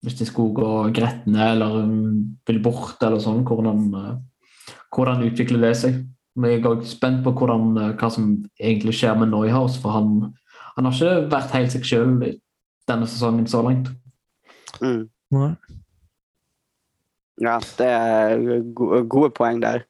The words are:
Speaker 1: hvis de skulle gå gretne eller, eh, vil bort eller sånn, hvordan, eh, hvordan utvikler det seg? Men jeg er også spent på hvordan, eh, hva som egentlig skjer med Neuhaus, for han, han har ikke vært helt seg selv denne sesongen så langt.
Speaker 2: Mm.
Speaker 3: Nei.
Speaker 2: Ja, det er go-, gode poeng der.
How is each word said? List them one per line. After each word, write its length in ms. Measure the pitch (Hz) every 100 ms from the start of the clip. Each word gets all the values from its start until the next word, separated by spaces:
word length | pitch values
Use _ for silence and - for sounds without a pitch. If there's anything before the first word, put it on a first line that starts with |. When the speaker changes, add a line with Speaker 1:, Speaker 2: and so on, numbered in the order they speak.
Speaker 1:
hvis 140 | - -
de 80 | 113
skulle 280 | - 113
gå 400 | 107 110 110 107
gretne 580 | 113 117 123 - 107 110
eller, 280 | 113 110 110
eh, 400 | 107 110 110 107 104 - -
vil 120 | 113
bort 400 | 110 120 - -
eller 160 | - 107
sånn, 240 | 107 110 127
hvordan, 500 | 113 110 107 104 98
eh, 800 | 101 123 - _ _ _ - - -
hvordan 300 | - 127 123
utvikler 360 | 117 113 120 123
det 140 | 117 117
seg? 280 | 127 127 - - _ -
Men 160 | 120
jeg 100 | 120 117
er 40 |
også 260 | 117 - -
spent 240 | 127 131
på 100 | 131
hvordan, 440 | 127 123 117 113 110
eh, 160 | 107 107
hva 140 | 113
som 320 | 113 107 101 104 _
egentlig 320 | 107 110 107
skjer 240 | 110 117 110
med 120 | 113
Neuhaus, 460 | 107 107 123 127 127
for 140 | 107
han, 420 | 107 107 104 107 - _ - - -
han 100 | 131
har 60 |
ikke 380 | 127 165 180 147
vært 220 | 139 131
helt 200 | 131 123
seg 120 | 127
selv 560 | - 117 120 127 123 - _ _ _ _ -
denne 200 | 117 113
sesongen 400 | 117 120 117 113
så 160 | 123
langt. 260 | 120 131 131 - _ _ _ _ _ - - -
Speaker 2:
Mm. 280 | 131 120 110 _ _
Speaker 3:
Nei. 240 | 135 143 165 _ - _ _ _ _ _ _ _ _ _ _ _ _ _ _ _ -
Speaker 2:
Ja, 180 | 117 117 110 -
det 100 | 123
er 720 | 120 113 110 107 113 117 120 117 117
go-, 280 | 120 107 117
gode 240 | 131 147 -
poeng 260 | 117 117
der. 220 | 117 120 -